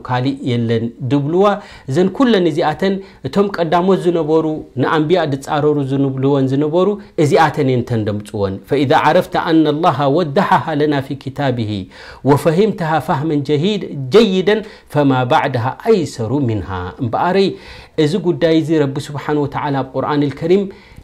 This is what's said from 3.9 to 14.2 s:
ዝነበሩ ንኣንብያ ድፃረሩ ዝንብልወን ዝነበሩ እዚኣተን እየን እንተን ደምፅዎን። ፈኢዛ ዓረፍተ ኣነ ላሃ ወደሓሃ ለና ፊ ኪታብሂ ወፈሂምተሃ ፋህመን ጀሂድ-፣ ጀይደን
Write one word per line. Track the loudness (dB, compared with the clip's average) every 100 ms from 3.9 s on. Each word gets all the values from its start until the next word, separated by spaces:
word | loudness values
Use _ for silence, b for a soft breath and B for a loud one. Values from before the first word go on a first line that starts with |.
| 2
ዝነበሩ | 2 0 2 2 2 -4 -8 -4
ንኣንብያ | 0 0 2 2 2
ድፃረሩ | -2 -2 0 2 2 0
ዝንብልወን | 0 0 0 0 2 2
ዝነበሩ | 2 0 2 0 -2 B 0
እዚኣተን | 2 4 2 2 0
እየን | 0
እንተን | 0 -2
ደምፅዎን። | -2 -4 -8 -4 -4 -4 -2
ፈኢዛ | 0 2 2
ዓረፍተ | 4 2 0 -2
ኣነ | 2 2 2 2
ላሃ | 0 0 0
ወደሓሃ | 0 0 -2 2 2 0 -2
ለና | 0 0
ፊ | -4 -8
ኪታብሂ | -10 -4 -2 -2 -4 -6 -8 B B B 2
ወፈሂምተሃ | 2 2 2 2 0 -2 -2
ፋህመን | 0 -2 -2 -2
ጀሂድ-፣ | 0 0 0 -2 -6 -8 2
ጀይደን | 4